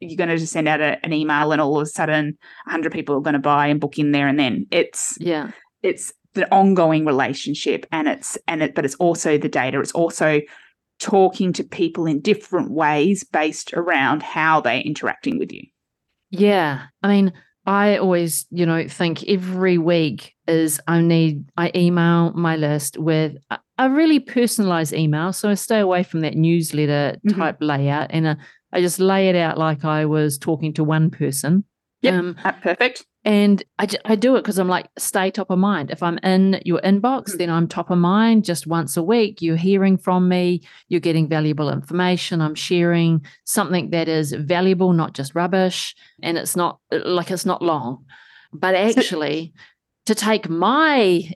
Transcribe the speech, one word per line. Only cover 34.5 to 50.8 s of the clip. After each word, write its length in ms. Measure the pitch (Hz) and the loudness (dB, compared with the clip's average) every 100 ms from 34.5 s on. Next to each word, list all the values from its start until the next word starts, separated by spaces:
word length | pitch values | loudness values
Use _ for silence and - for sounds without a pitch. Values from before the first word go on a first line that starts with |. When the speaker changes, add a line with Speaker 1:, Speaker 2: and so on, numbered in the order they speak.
| 185 | -2
Speaker 2:
I'm 120 | 185 | 0
like, 180 | 180 - - | -2 -4 -10
"Stay 320 | - 202 190 | -4 -2 -2
top 200 | 190 190 | -2 -2
of 100 | 185 | 0
mind." 320 | 196 190 139 | 2 0 -4
If 100 | 160 | -4
I'm 160 | 175 170 | -4 -2
in 420 | 185 185 190 190 - | 0 4 4 2 0
your 140 | 170 | 0
inbox, 540 | 190 196 233 262 - | 2 2 2 -2 -4
Speaker 1:
Mm. 40 | 180 | -4
Speaker 2:
then 100 | 175 | -2
I'm 180 | 165 165 | 0 0
top 220 | - 170 | -2 -2
of 80 | 180 | 2
mind. 480 | 175 202 226 220 196 | 2 4 4 4 2
Just 200 | 170 151 | -4 -4
once 280 | 165 139 170 | -4 -2 -2
a 80 | |
week, 380 | 165 233 208 214 | 0 2 0 -2
you're 160 | 170 165 | -2 0
hearing 400 | 180 196 190 190 | 2 2 4 2
from 320 | - 180 180 | 2 0 2
me, 320 | 180 180 175 - - - | 2 0 -2 -6 -20 -4
you're 140 | 175 | -2
getting 260 | 175 160 151 | 0 0 0
valuable 420 | 156 151 147 147 | 0 0 0 -2
information. 720 | 135 139 170 180 180 - 170 | -4 -6 -2 0 0 -2 -2
I'm 160 | 156 151 | -2 -4
sharing 720 | - 180 170 170 165 165 143 - | -2 0 2 2 2 2 -2 -16
something 460 | - - 175 180 151 | -6 -2 0 -2 -2
that 180 | 170 160 | -2 0
is 240 | 160 151 | -2 -2
valuable, 640 | 139 147 175 185 185 185 | -4 -2 0 2 2 2
not 200 | 170 156 | 2 0
just 220 | - 139 165 | -6 -8 -4
rubbish. 580 | 175 190 185 180 - - _ _ | -2 0 0 -2 -10 -12 _ _
And 140 | - 165 | -6 -6
it's 180 | - 180 | -4 -2
not, 240 | 175 - - | -4 -4 -6
like, 380 | - - 180 170 | -4 -2 -2 -2
it's 140 | 185 190 | -4 -4
not 160 | 180 | -2
long. 440 | 170 156 120 131 - - - - _ | -2 -2 -4 -10 -14 -20 -20 -20 _
But 220 | 151 185 190 | -6 0 2
Speaker 1:
So 240 | 208 247 | 2 2
Speaker 2:
actually, 500 | 233 170 151 151 165 _ - _ _ _ - | 0 -2 -4 -4 -8 _ -20 _ _ _ -4
to 100 | 214 | -2
take 320 | 208 214 175 | 0 -2 -2
my 800 | 165 185 269 | -2 0 2